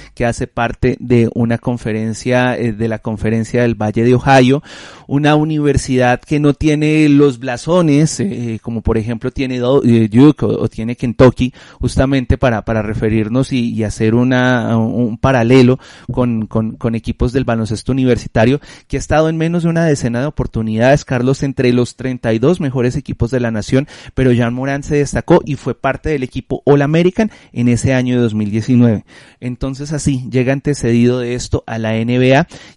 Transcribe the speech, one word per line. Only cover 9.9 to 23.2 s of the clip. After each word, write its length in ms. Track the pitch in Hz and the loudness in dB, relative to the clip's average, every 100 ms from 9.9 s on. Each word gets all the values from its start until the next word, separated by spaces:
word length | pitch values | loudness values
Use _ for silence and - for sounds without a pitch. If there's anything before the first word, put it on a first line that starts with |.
| 117 110 | 4 4
Duke 380 | 113 151 - 110 | 6 6 6 0
o, 160 | 101 | -2
o 80 | 110 | -4
tiene 260 | - 110 120 | -6 -8 -6
Kentucky, 580 | 123 107 131 - 127 - - - | -4 4 4 4 -2 -6 -20 -6
justamente 560 | 127 - 135 135 123 135 | -4 0 0 0 0 0
para, 260 | 131 107 | 0 -2
para 180 | 107 110 | -2 -4
referirnos 720 | 107 110 113 110 107 123 131 | -2 -2 0 0 0 -2 -2
y, 220 | 131 120 | -2 -2
y 100 | 110 | -2
hacer 320 | 104 - 110 117 | -4 -2 0 2
una, 640 | 127 127 127 123 110 113 | 2 2 2 0 0 0
un 400 | 113 107 120 110 | 0 0 -2 0
paralelo 640 | 135 131 113 131 123 131 - - - | 0 2 4 6 6 2 -4 -20 -8
con, 360 | 123 123 113 107 | -4 -2 -2 -4
con, 320 | 113 110 120 | -4 -4 -4
con 180 | 117 113 | -4 -4
equipos 380 | - - 123 | -6 -4 -2
del 100 | 135 | -2
baloncesto 480 | 120 113 107 104 - | -2 -2 -2 -6 -4
universitario, 680 | 131 127 117 - 120 113 143 - - - | 0 2 0 0 0 2 0 -4 -20 -10
que 80 | 135 | -8
ha 40 | |
estado 280 | - 151 160 | -2 0 0
en 80 | 160 | 0
menos 280 | 160 175 | -2 0
de 60 | 170 | 0
una 160 | 165 165 | 0 0
decena 360 | 147 123 120 | 0 -2 -4
de 60 | 147 | -6
oportunidades, 760 | - 123 117 110 110 127 147 | -6 -6 -4 -4 0 2 2
Carlos, 400 | - 127 127 139 | 0 -2 -2 -2
entre 300 | 139 127 123 | -4 -2 0
los 240 | 123 123 - | 2 -2 -6
treinta 360 | 127 123 117 | -10 -6 -2
y 60 | 113 | 0
dos 220 | 131 180 | 2 0
mejores 340 | 143 131 123 139 | -2 -2 -2 -2
equipos 220 | - - | -6 -4